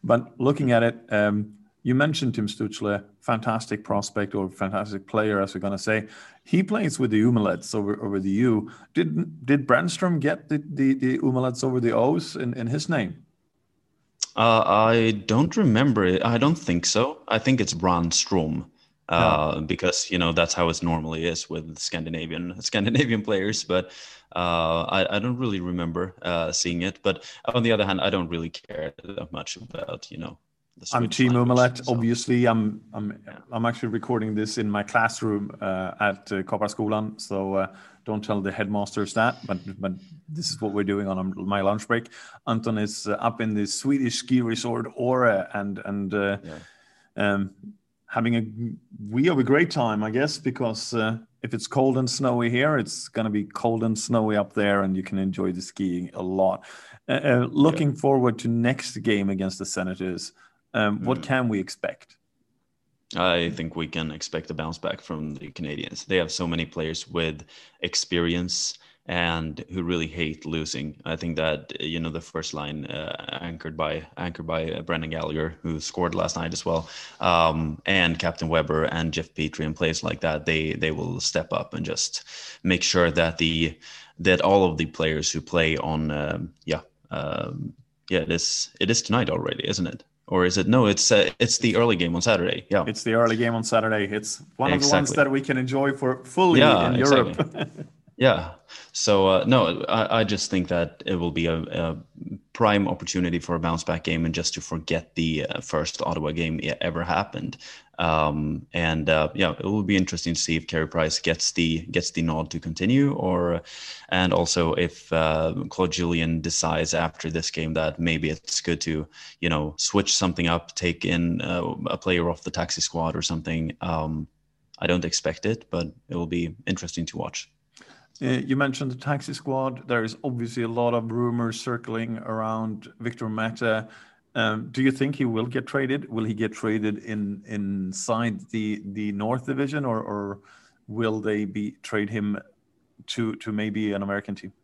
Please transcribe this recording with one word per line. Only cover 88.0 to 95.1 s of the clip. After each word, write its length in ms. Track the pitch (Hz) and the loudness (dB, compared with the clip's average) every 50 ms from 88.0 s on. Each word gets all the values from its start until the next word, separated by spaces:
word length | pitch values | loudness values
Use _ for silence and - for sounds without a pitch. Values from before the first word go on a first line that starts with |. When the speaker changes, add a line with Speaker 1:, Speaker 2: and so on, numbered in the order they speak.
| _ - | _ 0
Speaker 2:
yeah, 80 | 92 87 | 0 0
it 120 | 80 82 | 2 2
is, 380 | 87 85 - - - - - - _ - | 0 0 0 -2 -2 -4 -4 -6 _ -2
it 120 | 90 92 | 0 2
is 100 | 113 - | 2 0
tonight 300 | - - 110 123 113 - | 2 2 2 2 2 2
already, 360 | - - - - - - - | 0 0 -2 -4 -4 -4 -4
isn't 200 | - 101 92 87 | -4 -2 -2 -2
it? 160 | 82 - - - _ _ _ _ | -4 -4 -10 -18 _ _ _ _
Or 180 | - 98 90 90 | 0 2 4 4
is 140 | 90 90 98 | 4 4 2
it? 80 | 82 | 4
No, 180 | 85 117 131 120 | 6 6 6 8
it's, 260 | 104 101 - - - | 6 6 4 6 6
uh, 200 | 117 101 - - - _ | 6 6 6 4 2 _
it's 180 | 120 113 - | 2 2 2
the 180 | - - 120 107 | 2 2 4 4
early 200 | 120 117 120 104 | 6 6 4 4
game 200 | 82 87 85 85 | 4 2 0 0
on 60 | 87 | 2
Saturday. 460 | 87 120 110 90 87 90 87 87 - _ | 4 4 4 4 4 0 -2 -4 -4 _
Yeah. 140 | 95 101 - | 2 2 2
Speaker 1:
It's 160 | 117 107 - | 2 -4 -4
the 140 | - 117 110 | -2 2 4
early 200 | 117 120 117 113 | 4 4 4 4
game 200 | 113 120 117 113 | 2 2 2 2
on 80 | 113 113 | 0 0
Saturday. 420 | - 120 113 110 110 110 107 101 98 104 | 2 2 2 4 4 2 2 0 0 -2
It's 280 | 107 104 - - - - - _ | -4 -4 -6 -10 -10 -12 -20 _
one 140 | - 131 143 | 0 2 2
of 80 | 95 92 | 2 2
the 80 | - | 4
ones 220 | - - 185 143 | 4 4 4 4
Speaker 2:
Exactly. 140 | 123 | 2